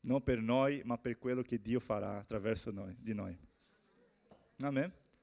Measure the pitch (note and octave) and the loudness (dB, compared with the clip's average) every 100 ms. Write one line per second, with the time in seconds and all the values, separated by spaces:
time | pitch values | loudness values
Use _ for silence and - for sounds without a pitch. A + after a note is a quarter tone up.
0 | B2 C3+ C3+ A#2+ A2 B2+ C#3 C#3+ A#2 A#2 | 2 2 4 2 4 4 4 2 -2 -2
1 | B2 A#2 B2+ B2+ B2 A#2 G#2 B2 - G#2+ | -2 -2 0 0 0 -2 2 0 2 -2
2 | G2+ G#2 G2+ A2 G2+ A2 - G2 G2 F#2 | 0 -6 -4 -2 0 0 -4 -8 -8 -10
3 | A2 G#2 F#2+ E2+ - _ _ _ _ _ | -6 -4 -4 -10 -16 _ _ _ _ _
4 | _ _ _ - _ - C#3 C3+ E3+ - | _ _ _ -20 _ -6 -2 0 0 -6
5 | _ _ | _ _